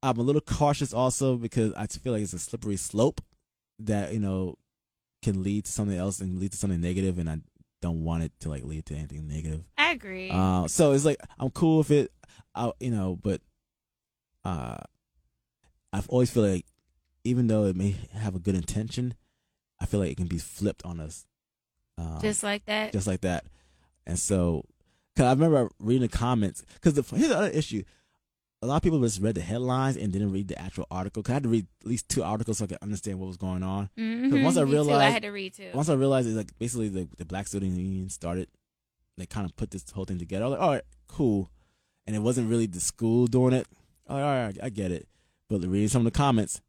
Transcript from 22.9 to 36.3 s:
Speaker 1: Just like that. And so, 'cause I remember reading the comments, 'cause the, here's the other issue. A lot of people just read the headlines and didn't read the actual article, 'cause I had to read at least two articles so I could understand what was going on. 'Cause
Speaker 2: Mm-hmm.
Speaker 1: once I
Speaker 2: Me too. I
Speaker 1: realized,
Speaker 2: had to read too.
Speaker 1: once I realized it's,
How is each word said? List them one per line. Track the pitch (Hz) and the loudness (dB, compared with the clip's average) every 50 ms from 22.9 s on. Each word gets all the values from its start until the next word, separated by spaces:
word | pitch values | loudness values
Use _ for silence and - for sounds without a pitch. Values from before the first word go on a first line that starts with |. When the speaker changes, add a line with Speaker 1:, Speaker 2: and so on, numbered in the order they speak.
| - | -2
Speaker 1:
Just | 202 196 | -2 -2
like | - - 180 | 0 -2 -2
that. | - 92 87 80 - - - _ _ _ _ _ _ _ _ _ _ | 0 -2 -2 -2 -6 -10 -20 _ _ _ _ _ _ _ _ _ _
And | - 85 85 | -6 -4 -4
so, | - - 104 95 87 87 82 76 - _ _ _ _ _ _ _ _ _ _ | 0 0 2 2 4 2 0 -2 -4 _ _ _ _ _ _ _ _ _ _
'cause | - 139 | 4 6
I | 123 | 6
remember | 131 131 156 165 156 139 123 104 - _ | 6 6 6 6 6 4 4 2 -2 _
reading | - 107 120 131 127 | 0 2 2 4 2
the | 110 | 2
comments, | - - 120 120 127 117 104 95 - - - _ - - | 0 0 0 2 2 2 2 0 -2 -6 -16 _ -20 2
'cause | - 175 147 | 2 4 4
the, | 143 127 | 4 0
here's | - - - 269 330 | 0 2 2 4 4
the | 240 170 | 4 2
other | 208 190 | 2 0
issue. | - 151 151 - 123 107 90 - _ _ _ _ _ _ _ _ _ _ _ _ _ _ - | 0 0 -2 -2 -4 -6 -6 -8 _ _ _ _ _ _ _ _ _ _ _ _ _ _ -4
A | |
lot | 120 139 | 0 0
of | 160 - | 2 4
people | 185 160 151 | 4 4 4
just | 127 117 104 92 | 4 2 2 2
read | 95 110 113 | 0 0 0
the | 95 | 0
headlines | 85 85 104 120 127 127 127 127 131 135 131 | -2 -4 -4 -2 -2 0 0 2 2 0 0
and | - - 104 90 | 0 -2 -2 0
didn't | 95 107 101 95 | 0 0 0 0
read | 95 101 92 | -2 -2 -4
the | - - | -6 -10
actual | 80 92 - - 82 - | -10 -12 -8 -8 -8 -6
article, | - 92 92 101 - - 104 | -6 -6 -6 -6 -6 -8 -4
'cause | - | -2
I | 120 | -2
had | 139 139 | 0 2
to | 120 | 2
read | 113 113 98 - _ _ | 2 2 2 0 _ _
at | - | -6
least | - 120 117 - _ | -4 -4 -4 -2 _
two | - 139 113 | -2 -2 0
articles | 82 104 110 117 - 110 - | 0 -2 -2 -2 -2 -4 -4
so | 110 | -4
I | 92 | -6
could | 92 - | -6 -8
understand | - 101 104 95 - 107 98 92 | -8 -6 -8 -6 -6 -6 -8 -6
what | 95 | -8
was | 95 92 | -8 -8
going | 90 - 95 92 92 92 | -6 -6 -4 -4 -2 -2
on. | 92 95 98 101 101 _ | -4 -4 -4 -4 -6 _
'Cause | - 226 | -6 -6
Speaker 2:
Mm-hmm. | 220 226 233 247 269 277 285 269 | -6 -4 -2 0 2 4 6 6
Speaker 1:
once | 254 262 | 6 6
I | 254 151 | 4 4
Speaker 2:
Me | 139 | 4
too. | 139 | 4
I | 147 | 4
Speaker 1:
realized, | 151 147 143 139 139 - - | 4 4 4 6 6 4 4
Speaker 2:
had | 226 - | 2 -2
to | 208 | -6
read | 202 202 196 185 - | -10 -10 -10 -12 -12
too. | - 196 185 - | -16 -18 -8 -4
Speaker 1:
once | 123 151 156 | -2 0 2
I | 156 | 2
realized | 131 131 139 135 131 127 | 4 4 4 4 4 2
it's, | 117 | 2